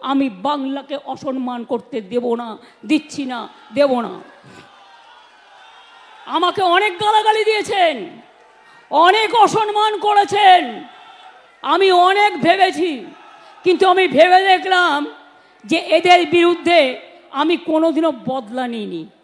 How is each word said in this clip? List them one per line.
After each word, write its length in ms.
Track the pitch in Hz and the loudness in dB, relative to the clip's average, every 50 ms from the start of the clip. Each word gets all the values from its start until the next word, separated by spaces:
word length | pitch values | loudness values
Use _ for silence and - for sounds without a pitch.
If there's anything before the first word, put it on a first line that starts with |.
| - 254 | -4 -2
আমি 160 | 277 269 277 262 202 180 185 269 | -2 -2 -2 -2 -6 -6 -6 -6
বাংলাকে 480 | 294 294 262 269 269 277 269 - 302 277 - - 262 | -4 -4 -6 -8 -8 -10 -10 -10 -12 -12 -10 -12 -14
অসম্মান 480 | 214 - 269 262 262 254 247 247 240 233 - | -10 -8 -8 -8 -6 -6 -8 -8 -10 -8 -8
করতে 260 | 269 240 - - 269 233 208 185 | -8 -8 -8 -8 -12 -12 -10 -6
দেব 140 | 190 240 240 247 233 233 | -6 -6 -4 -2 -4 -4
না, 80 | 240 233 214 - - - _ _ - 208 | -6 -10 -14 -16 -18 -20 _ _ -4 -2
দিচ্ছি 340 | 302 311 311 - - - 277 254 | -2 -2 -2 -6 -12 -10 -10 -8
না, 80 | 254 233 214 - - - - - 220 262 | -8 -10 -12 -14 -18 -20 -20 -10 -2 0
দেব 140 | 285 277 254 247 233 | 2 2 2 -2 -4
না। 80 | 190 190 185 - - - - _ - - - - - - - - - - - - - - - - _ _ _ _ _ - - - - - - - - - - - - - - - - 247 | -6 -10 -14 -18 -20 -20 -20 _ -20 -20 -20 -20 -20 -20 -20 -20 -20 -20 -20 -20 -20 -20 -20 -20 _ _ _ _ _ -20 -20 -20 -20 -20 -20 -20 -20 -20 -20 -20 -20 -20 -20 -16 -6 -4
আমাকে 260 | 311 349 359 339 - 381 370 339 | -2 -2 -2 -2 0 0 2 2
অনেক 180 | 370 415 427 359 349 427 | 2 2 0 -4 -4 -2
গালাগালি 400 | 415 440 427 427 427 427 440 427 427 | 0 0 2 2 2 0 0 0 0
দিয়েছেন, 460 | 440 427 392 277 453 403 359 330 294 240 185 - - - - - _ _ - _ _ _ _ - - - _ _ | 0 -2 -2 -4 -2 0 0 0 0 -4 -10 -14 -16 -20 -20 -20 _ _ -20 _ _ _ _ -20 -20 -20 _ _
অনেক 380 | - 285 330 359 392 440 440 403 320 466 415 | 0 2 4 4 4 2 0 -2 2 2 2
অসম্মান 480 | - - 415 440 415 415 415 427 427 427 381 - 415 | 2 2 0 -2 -2 -2 -2 -2 -2 -2 -2 -2 0
করেছেন, 540 | 415 403 403 - - 403 427 381 370 359 311 247 220 196 196 - - - - - - - - - - - - _ _ _ - | 2 2 0 0 0 2 6 6 6 6 4 -2 -10 -14 -16 -20 -20 -20 -20 -20 -20 -20 -20 -20 -20 -20 -20 _ _ _ -4
আমি 240 | 254 302 349 381 381 370 349 349 370 | -2 0 2 2 4 4 4 4 4
অনেক 240 | 392 403 415 415 381 320 233 | 4 2 2 0 0 -2 0
ভেবেছি, 460 | 330 359 381 381 381 302 294 339 359 302 247 190 - - - - - - - - - - - - | 0 2 2 2 0 0 -2 -4 -4 -4 -8 -12 -16 -20 -20 -20 -20 -20 -20 -20 -20 -20 -6 -2
কিন্তু 180 | 339 359 - 381 381 359 | 0 0 2 2 2 4
আমি 120 | 381 381 349 262 | 2 2 2 4
ভেবে 240 | 254 320 359 370 370 392 392 | 4 6 6 6 4 4 4
দেখলাম 460 | 370 359 285 381 370 359 359 339 285 294 294 453 - - - - - _ _ _ _ _ - | 2 2 2 -2 0 0 2 0 0 -2 -4 -8 -12 -18 -20 -20 -20 _ _ _ _ _ -6
যে 120 | 202 320 330 359 - 311 330 | -4 -4 -4 -2 0 0 0
এদের 220 | 339 359 359 359 349 294 311 | 4 6 4 4 4 2 2
বিরুদ্ধে 440 | 349 339 349 349 339 285 330 349 339 285 254 247 - - - - - - - - 269 | 2 2 2 0 0 0 2 2 4 2 2 -2 -8 -14 -20 -20 -20 -20 -14 -6 -4
আমি 140 | 294 320 339 302 339 339 | -2 -2 -2 -2 -2 -2
কোনোদিনও 420 | 311 311 320 330 311 294 320 330 294 240 196 247 | -2 0 0 0 0 0 -2 -2 -4 -4 -8 -8
বদলা 360 | 254 269 247 202 233 254 262 247 233 | -6 -6 -8 -8 -8 -8 -8 -6 -8
নিইনি। 300 | 233 208 196 180 165 160 - _ _ | -8 -10 -10 -10 -12 -14 -14 _ _